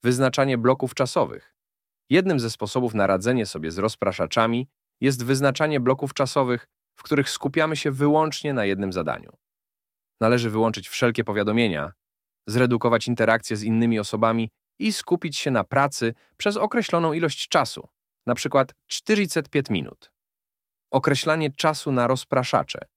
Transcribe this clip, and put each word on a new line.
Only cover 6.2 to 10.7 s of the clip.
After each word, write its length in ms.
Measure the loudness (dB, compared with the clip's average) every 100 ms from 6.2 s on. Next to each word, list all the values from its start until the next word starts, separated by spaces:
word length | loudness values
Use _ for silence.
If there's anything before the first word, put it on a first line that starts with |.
| -2 0 0 -2 -6 _ _ _
w 40 |
których 280 | -2 0 0
skupiamy 460 | -2 -4 0 0 0
się 140 | -4
wyłącznie 640 | 0 2 4 2 -2 -4
na 100 | -2
jednym 280 | 0 0 -2
zadaniu. 440 | -2 -4 -6 -10 _ _ _ _ _ _ _ _ _
Należy 300 | 2 2 0
wyłączyć 380 | 0 0